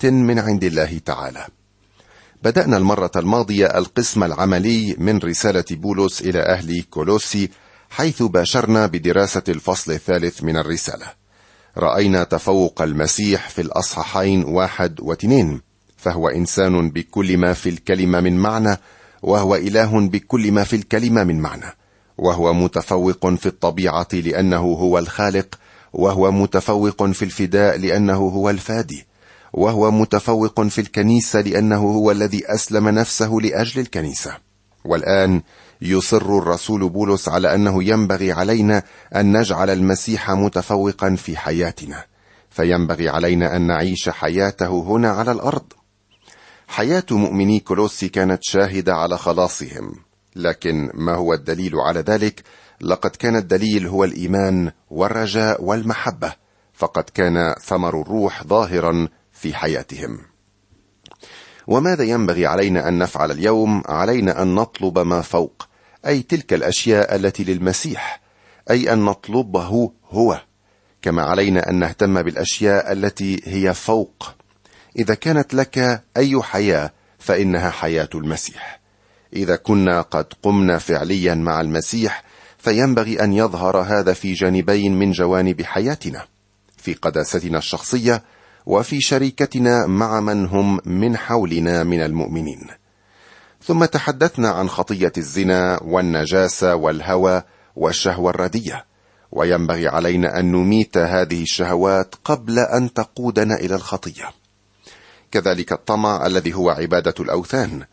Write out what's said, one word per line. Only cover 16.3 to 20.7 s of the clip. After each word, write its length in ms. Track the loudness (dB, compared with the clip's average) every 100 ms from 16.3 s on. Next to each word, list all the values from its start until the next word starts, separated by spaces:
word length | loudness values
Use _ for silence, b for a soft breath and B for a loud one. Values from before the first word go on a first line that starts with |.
| 0 -2 2 2 2 2
بكل 480 | -2 -4 -2 0 2
ما 160 | 2
في 160 | 0 -4
الكلمة 500 | -4 -2 0 2 2
من 180 | 2 2
معنى، 400 | 2 2 0 0 b b b b
وهو 340 | 0 2 2 2
إله 520 | 2 2 4 2 2
بكل 440 | 0 -2 0 2
ما 120 | 2
في 120 | 2